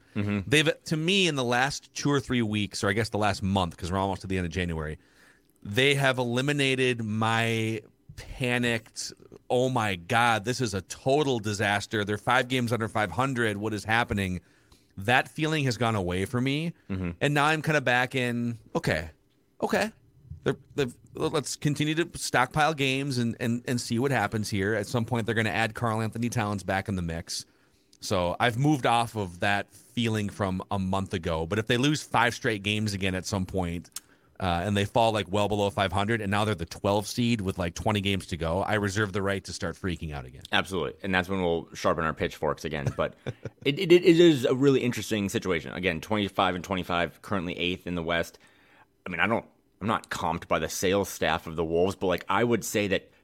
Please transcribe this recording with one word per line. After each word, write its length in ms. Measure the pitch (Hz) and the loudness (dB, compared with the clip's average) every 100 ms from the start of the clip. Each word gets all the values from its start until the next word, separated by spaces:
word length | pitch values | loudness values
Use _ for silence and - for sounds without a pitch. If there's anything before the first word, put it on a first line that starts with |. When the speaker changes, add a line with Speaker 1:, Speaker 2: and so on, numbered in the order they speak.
| _ | _
Speaker 1:
Mm-hmm. 260 | 110 104 104 95 | -4 -2 -2 2
Speaker 2:
They've, 240 | 151 156 - | 4 4 -2
to 120 | - 160 | -4 -2
me, 300 | 165 202 180 | 2 2 2
in 80 | 143 | 0
the 60 | |
last 500 | 120 120 135 - - | 0 0 0 -4 -10
two 140 | - 147 | -4 0
or 100 | 143 | 0
three 220 | - 123 | 2 0
weeks, 420 | 110 107 98 - | 0 0 -2 0
or 40 | 101 | 0
I 40 | |
guess 160 | 101 107 | 0 0
the 100 | 104 | 2
last 240 | 104 98 | 0 0
month, 340 | 98 98 87 - | 0 2 0 -4
'cause 120 | 82 | -4
we're 80 | 95 | -2
almost 220 | 98 92 | -2 -4
to 60 | 92 | -4
the 80 | 95 | -2
end 100 | 87 | -2
of 60 | |
January, 460 | 87 87 80 78 76 _ _ - _ _ _ | -2 -2 -4 -6 -10 _ _ -20 _ _ _
they 320 | 104 104 135 | -4 2 4
have 240 | 139 135 127 | 4 2 2
eliminated 840 | 123 120 139 147 135 131 127 120 | 0 0 0 2 2 2 2 0
my 800 | 110 110 113 113 113 113 110 113 - _ - - | -2 0 2 2 2 0 -2 -4 -10 _ -20 -18
panicked, 960 | - - 123 123 120 113 - - - - - - _ | -16 -4 -2 0 0 -2 -6 -12 -12 -14 -20 -20 _
"Oh 200 | 123 131 | 0 2
my 260 | 127 107 92 | 2 0 -2
God, 480 | 85 117 120 110 | 0 4 4 4
this 160 | 101 123 | 0 -2
is 140 | 120 | -2
a 60 | 98 | -2
total 560 | - - 131 143 156 123 | -6 -6 0 2 2 0
disaster. 640 | 110 101 104 104 - 107 | -2 0 2 2 0 -2
They're 140 | 101 104 | 0 -2
five 300 | - 123 123 | 2 2 2
games 240 | 127 120 | -2 0
under 160 | 117 110 | -2 -2
five 220 | 110 104 | -2 -2
hundred. 440 | 87 135 123 113 101 | 0 -2 0 0 0
What 180 | 107 | -4
is 100 | 107 | -4
happening?" 560 | 104 113 120 104 95 90 - _ _ - _ - | 0 2 2 -2 -2 -4 -10 _ _ -20 _ -6
That 320 | 98 127 - | 2 2 2
feeling 360 | - 156 156 | -4 0 0
has 120 | 135 113 | 0 0
gone 180 | 117 | 0
away 300 | 110 87 90 | 2 0 -2
for 160 | 95 123 | -2 -2
me. 320 | 131 143 170 - - | 0 -2 -4 -8 -8
Speaker 1:
Mm-hmm. 200 | 95 87 85 | -4 -4 -2
Speaker 2:
And 140 | 143 | 0
now 100 | 147 | 2
I'm 180 | 147 156 | 2 2
kinda 180 | 160 151 | 2 2
back 340 | 131 123 127 131 | 4 2 2 0
in, 420 | 123 120 120 117 - | 0 0 -2 -6 -4
okay, 360 | 170 - 80 80 - _ _ _ _ | -4 0 -2 -4 -14 _ _ _ _
okay. 300 | - 95 214 - _ _ - - | -2 0 0 -6 _ _ -18 -4
They're, 120 | 139 135 - | -4 -4 -6
they've, 200 | - 131 - - | -4 -4 -4 -18
let's 400 | - 151 156 - - | -4 -2 -2 -4 -2
continue 380 | 151 147 151 160 | -2 0 0 0
to 120 | 170 - | -2 -6
stockpile 560 | - 127 127 156 151 | -2 0 2 2 0
games 440 | 151 139 131 143 123 | 2 0 0 -2 -2
and, 180 | 117 - | -2 -2
and, 240 | 120 120 - | -2 -2 -2
and 120 | 120 | -4
see 180 | - 113 | -2 0
what 120 | 139 | 2
happens 380 | 123 104 110 104 | 2 0 -2 -2
here. 260 | 104 95 | 0 0
At 120 | 110 104 | 0 -2
some 160 | 123 | -2
point, 220 | 113 120 110 | 0 -2 0
they're 80 | 110 | 0
gonna 140 | 110 | 0
add 240 | 90 113 | 0 -2
Karl 260 | 110 120 110 | -2 -2 0
Anthony 280 | 110 113 117 | -2 -2 -2
Towns 360 | 120 104 101 | -2 -2 -2
back 240 | 95 95 95 | -2 -2 -2
in 80 | 95 | -4
the 60 | |
mix. 440 | 85 82 - - - _ _ _ _ - | -4 -6 -8 -10 -12 _ _ _ _ -16
So 340 | - 95 87 - | -2 0 0 2
I've 180 | 120 113 | 0 2
moved 280 | 147 147 123 | 2 2 2
off 300 | 117 117 110 | 2 0 -4
of 220 | 95 87 | -6 -2
that 320 | 101 101 98 | 0 0 -2
feeling 560 | - - - 113 110 101 | -16 -8 -2 0 0 -2
from 340 | 82 98 92 - | -2 -2 -2 -2
a 60 | 98 | -2
month 340 | 95 95 95 | 0 -2 -2
ago. 320 | 98 85 80 82 | -4 -2 -2 0
But 120 | 104 | -2
if 60 | 107 | 0
they 80 | 120 | 2
lose 260 | 143 151 | 2 0
five 320 | - 120 120 | 0 2 2
straight 280 | 117 123 107 | 0 -2 -2
games 300 | 101 107 107 | 0 0 -2
again 200 | 101 92 | -2 -2
at 120 | 92 87 | -2 -2
some 200 | 101 92 | -4 -2
point, 440 | 95 87 85 - - - _ _ _ | -4 -4 -6 -10 -16 -18 _ _ _
uh, 220 | 95 85 | -2 0
and 120 | 87 101 | 0 0
they 80 | |
fall, 260 | 101 120 113 | 2 2 2
like, 160 | 107 87 | 2 -2
well 200 | 101 101 | 0 2
below 200 | 104 101 | 2 0
five 240 | 107 95 | 0 0
hundred, 280 | 101 101 113 | 0 0 0
and 100 | 101 | 0
now 140 | 104 | 0
they're 100 | 107 | 0
the 100 | 95 | -2
twelfth 440 | 82 - 101 104 98 | -6 -2 0 0 0
seed 320 | - 117 117 | 0 2 2
with, 180 | 95 90 | 0 -2
like, 160 | 87 | -4
twenty 260 | - 95 104 | -2 0 0
games 240 | 98 95 - | 0 -2 -4
to 100 | 80 | -4
go, 260 | 80 90 | -2 0
I 120 | 95 | 0
reserve 380 | 107 101 95 104 | 0 0 0 -2
the 80 | 98 | 0
right 220 | 98 98 | -2 -2
to 100 | - | -6
start 220 | - 90 | -8 -8
freaking 400 | 78 95 82 82 | -4 -4 -4 -6
out 100 | 71 64 | -8 -10
again. 160 | 69 - | -16 -2
Speaker 1:
Absolutely. 400 | 104 85 92 67 - | 0 0 -2 -4 -4
And 100 | 101 | 0
that's 160 | 92 87 | 0 0
when 140 | 95 | 0
we'll 260 | 90 85 - | 2 0 -2
sharpen 300 | - 98 85 | -2 0 2
our 100 | 80 | 0
pitchforks 500 | 78 85 - 76 69 | 0 -4 -2 -4 -2
again. 220 | 80 73 69 - | -4 -4 -4 -2
But 180 | 76 - | -4 -4
Speaker 2:
<laughs> 60 | - - - - | -12 -12 -16 -4
Speaker 1:
it, 120 | 139 147 | -4 -2
it, 100 | 156 | 6
it 140 | 175 | 8
is 400 | 185 165 175 143 | 8 8 8 8
a 100 | 117 | 2
really 260 | 127 143 131 | 4 4 4
interesting 480 | 120 110 98 110 98 | 2 -2 -2 0 0
situation. 440 | 113 92 85 67 | 0 0 -2 -2
Again, 280 | - 90 80 | -2 -2 -2
twenty-five 540 | - 107 98 - 92 | -2 -2 -2 0 0
and 80 | 90 | 0
twenty-five, 580 | 85 92 85 87 82 - | -4 -4 -2 0 -2 -4
currently 380 | - 101 87 - | -6 -4 -4 -2
eighth 300 | 87 90 87 | -2 -2 -4
in 80 | 87 | -4
the 60 | |
West. 340 | 80 85 85 - - _ _ - _ _ | 0 0 0 -8 -20 _ _ -20 _ _
I 60 | - | -10
mean, 80 | 85 | 0
I 80 | 95 | 2
don't, 180 | 113 - _ _ _ | 0 -4 _ _ _
I'm 80 | 101 | -2
not 200 | 101 - | -2 -4
comped 380 | - 87 82 - | -4 -2 -4 -2
by 140 | 85 | -2
the 80 | 78 | -2
sales 400 | - 95 98 92 | -2 0 2 0
staff 400 | - 82 82 - | -2 0 0 -4
of 80 | 82 | -4
the 80 | |
Wolves, 320 | 82 85 92 95 | 0 2 2 0
but, 100 | 95 | -2
like, 180 | 87 - | -2 -2
I 160 | 98 | 0
would 200 | 120 113 | 2 0
say 220 | - 110 101 | 0 -2 0
that 240 | 92 - _ | -2 -4 _